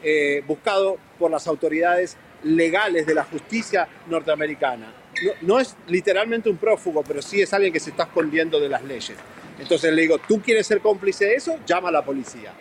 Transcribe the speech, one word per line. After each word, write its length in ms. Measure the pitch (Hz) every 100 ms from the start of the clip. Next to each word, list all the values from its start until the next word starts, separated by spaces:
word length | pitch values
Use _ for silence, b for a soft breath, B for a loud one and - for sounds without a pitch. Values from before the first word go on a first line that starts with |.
eh, 400 | 156 151 143 143 139
buscado 500 | 151 - 196 196 185 - -
por 100 | 165
las 160 | 156 165
autoridades 680 | 151 160 156 175 180 180 - - -
legales 640 | 151 160 165 180 214 170 156
de 80 |
la 120 | 156 135
justicia 640 | 156 - 226 220 196 160 - 165
norteamericana. 840 | 165 151 151 151 143 143 120 110 - - -
No, 340 | 180 - 170 240
no 40 |
es 160 | 254 - -
literalmente 640 | 180 202 190 226 233 220
un 60 | 175
prófugo, 480 | 220 214 185 151 143
pero 160 | 143
sí 200 | 139 196
es 120 | 185
alguien 200 | 196 196
que 80 | 160
se 80 | -
está 140 | 165
escondiendo 540 | 165 180 156 156 160 156
de 100 | 143
las 140 | 127
leyes". 340 | 135 127 - 104 - - - -
Entonces 340 | 143 160 165
le 80 | 160
digo, 140 | 160 156
"¿Tú 240 | - 214
quieres 240 | 190 220 196
ser 140 | 214
cómplice 460 | 214 196 196 185 202
de 100 | 254
eso? 220 | 339 320 214
Llama 220 | 170 180
a 20 |
la 140 | 156 139
policía". 480 | 139 120 120 104 90